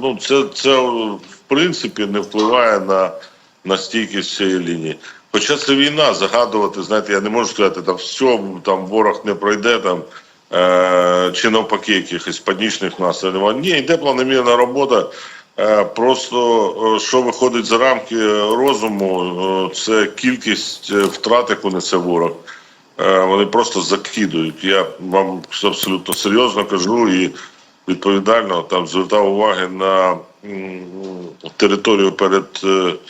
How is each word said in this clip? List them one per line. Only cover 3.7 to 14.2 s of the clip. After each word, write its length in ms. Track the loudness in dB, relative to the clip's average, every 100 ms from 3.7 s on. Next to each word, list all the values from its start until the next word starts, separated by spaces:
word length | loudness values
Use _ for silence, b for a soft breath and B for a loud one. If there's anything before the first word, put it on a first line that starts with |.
| -4
стійкість 600 | -2 -4 -4 -6 -6 -2
цієї 220 | 0 0
лінії. 380 | -2 -6 -6 -10 B B B
Хоча 240 | -4 -2 -2
це 180 | 0
війна, 400 | 2 2 2 2
загадувати, 680 | 2 0 2 2 0 -2 -4
знаєте, 300 | -2 -2 0
я 80 | -2
не 100 | 0
можу 160 | -2 -2
сказати, 320 | 0 0 0
там, 140 | -4 -4
все, 440 | -4 0 2 2 -2 -6
там, 240 | -2 -2 0
ворог 340 | 2 2 0
не 100 | -4
пройде, 440 | -2 0 0 2 2
там, 240 | 0 -2 -6 B B B -4
е, 800 | 2 4 4 4 4 4 4 2
чи 160 | 0 2
навпаки, 440 | 2 0 -4 0
якихось 440 | -2 -2 -8 -8 -6
панічних 600 | -4 -2 -2 -2 -6 -2
настроїв 360 | -2 0 -2 0
немає. 220 | 0 0
Ні, 100 | 0
йде 280 | 0 2 0
планомірна 600 | 0 0